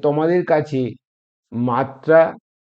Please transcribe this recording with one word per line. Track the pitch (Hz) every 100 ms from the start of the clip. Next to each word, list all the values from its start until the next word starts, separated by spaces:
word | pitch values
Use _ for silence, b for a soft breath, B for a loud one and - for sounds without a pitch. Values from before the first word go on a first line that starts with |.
তোমাদের | 147 147 160 180 170
কাছে | 156 151 135 123 - _ _ _ _ _ 117 123
মাত্রা, | 120 139 - 147 160 160 - _ _